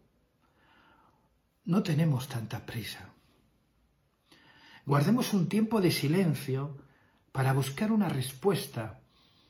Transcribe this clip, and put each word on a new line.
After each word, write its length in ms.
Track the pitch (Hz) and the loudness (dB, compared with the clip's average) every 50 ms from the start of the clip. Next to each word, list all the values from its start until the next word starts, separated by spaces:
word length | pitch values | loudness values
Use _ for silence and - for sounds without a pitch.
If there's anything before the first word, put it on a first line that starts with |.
| _ _ _ _ _ _ _ _ _ _ _ _ _ _ _ _ _ _ _ _ _ _ _ _ _ _ _ _ _ _ _ _ _ | _ _ _ _ _ _ _ _ _ _ _ _ _ _ _ _ _ _ _ _ _ _ _ _ _ _ _ _ _ _ _ _ _
No 200 | - 170 208 - | 0 0 2 2
tenemos 440 | 185 156 139 165 160 139 120 - - | 2 2 2 2 2 2 0 -2 -6
tanta 380 | - 117 110 - - 110 - | -8 -8 -8 -8 -10 -10 -10
prisa. 480 | - - 120 101 - - - - - - _ _ _ _ _ _ _ _ _ _ _ _ _ _ _ _ _ _ _ _ _ _ _ _ - _ - - - - - - - - | -10 -10 -10 -10 -10 -12 -14 -16 -20 -20 _ _ _ _ _ _ _ _ _ _ _ _ _ _ _ _ _ _ _ _ _ _ _ _ -20 _ -20 -20 -20 -20 -20 -20 -12 -2
Guardemos 480 | - 135 143 143 180 226 254 233 - - | 0 2 4 4 4 4 2 2 2 2
un 160 | 196 165 - | 2 2 2
tiempo 320 | 196 214 220 220 233 220 | 2 2 2 2 2 2
de 120 | 185 160 123 | 4 2 2
silencio 840 | - - 139 156 185 196 165 139 - - - 127 135 139 151 147 - - - _ _ _ _ _ _ _ _ | 2 2 2 2 2 2 2 0 -2 -4 -4 -4 -4 -4 -6 -10 -12 -18 -20 _ _ _ _ _ _ _ _
para 220 | - 131 131 131 135 | -4 -2 0 0 2
buscar 400 | 139 131 - - - 214 208 226 | 0 0 -2 -4 -4 -2 0 2
una 160 | 214 202 160 | 2 2 0
respuesta, 920 | 143 131 123 - - - - 196 185 - - - - - - - - - - _ _ _ _ _ _ _ _ _ | 0 -2 -4 -6 -8 -2 0 0 0 0 -2 -6 -8 -10 -10 -10 -12 -16 -20 _ _ _ _ _ _ _ _ _